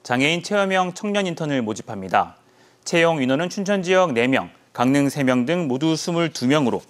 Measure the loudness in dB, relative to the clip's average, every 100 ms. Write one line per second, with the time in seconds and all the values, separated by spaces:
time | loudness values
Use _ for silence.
0 | -2 0 2 0 -2 -2 0 0 -2 -4
1 | -4 -2 -2 -4 -4 -2 -2 -6 -10 -12
2 | 0 0 0 -6 _ _ _ _ -2 2
3 | 2 2 0 0 -2 -4 -2 -2 2 2
4 | 4 2 2 2 -2 -10 _ -2 2 2
5 | 2 0 0 2 0 -2 -2 0 0 -2
6 | -2 -2 -2 -2 0 2 2 -2